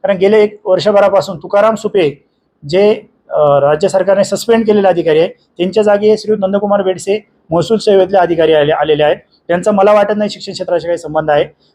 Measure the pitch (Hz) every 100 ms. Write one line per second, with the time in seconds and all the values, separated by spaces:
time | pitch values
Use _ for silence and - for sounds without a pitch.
0 | 190 190 196 214 208 208 202 185 190 202
1 | 202 190 185 165 156 202 220 220 208 208
2 | 156 143 _ _ _ _ 143 175 208 220
3 | - _ _ - 147 143 143 151 185 190
4 | 180 196 196 196 - 226 220 208 196 175
5 | 160 156 180 - _ - 180 196 208 202
6 | 214 214 202 214 190 202 202 202 190 180
7 | 196 214 _ _ _ 165 165 220 220 196
8 | 185 196 175 170 160 156 147 156 147 147
9 | 147 190 _ _ - 175 185 202 196 208
10 | 202 208 208 180 202 180 180 175 165 170
11 | 160 156 156 147 170 _ _